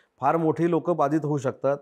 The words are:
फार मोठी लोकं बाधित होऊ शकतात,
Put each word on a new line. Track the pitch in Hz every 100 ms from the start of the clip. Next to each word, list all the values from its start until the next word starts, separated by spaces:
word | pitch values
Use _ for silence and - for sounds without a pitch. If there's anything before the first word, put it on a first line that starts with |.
| _ _
फार | 131 160
मोठी | 160 156 170
लोकं | 165 175 165
बाधित | 139 156
होऊ | 147 147
शकतात, | 127 - 135 143